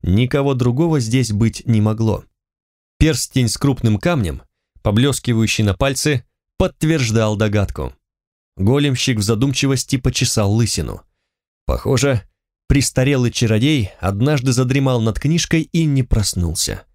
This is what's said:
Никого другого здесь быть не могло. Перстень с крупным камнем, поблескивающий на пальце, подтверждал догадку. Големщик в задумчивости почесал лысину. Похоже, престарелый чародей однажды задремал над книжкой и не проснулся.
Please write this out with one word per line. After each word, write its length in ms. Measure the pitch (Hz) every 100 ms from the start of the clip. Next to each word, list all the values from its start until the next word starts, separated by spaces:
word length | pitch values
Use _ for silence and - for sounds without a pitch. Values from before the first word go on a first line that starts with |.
Никого 520 | - 98 127 143 139
другого 440 | 131 120 123 165 156
здесь 320 | 110 127 113
быть 340 | 104 113 - -
не 140 | 110
могло. 440 | 107 110 110 95 - _ _ _ _ _ _ _
Перстень 500 | 151 139 - 131 117
с 80 | -
крупным 420 | 143 127 117 104
камнем, 440 | 175 165 90 64 _ _ _ -
поблескивающий 840 | 104 104 139 127 - 113 110 -
на 100 | 104
пальце, 500 | 95 139 - 156 131 - _ _ _
подтверждал 800 | 190 - 156 160 120 110 110 104
догадку. 560 | 107 104 98 - 65 - _ _ _ _ _ -
Големщик 640 | 95 139 143 127 - 110
в 40 |
задумчивости 760 | 101 110 139 135 139 131 - 127
почесал 560 | 127 - 123 - 101
лысину. 500 | 110 113 - 64 - _ _ _ _ _ _ -
Похоже, 560 | 64 - 131 139 120 - _ _ _ _
престарелый 600 | 139 135 - 131 139 120
чародей 600 | - 117 107 135 151 98 -
однажды 520 | 92 98 131 151 131
задремал 480 | 120 127 135 135 123
над 180 | 110 104
книжкой 440 | 139 165 - 165
и 220 | - 170
не 180 | 160 139
проснулся. 840 | 127 113 101 - 85 78 - 50 _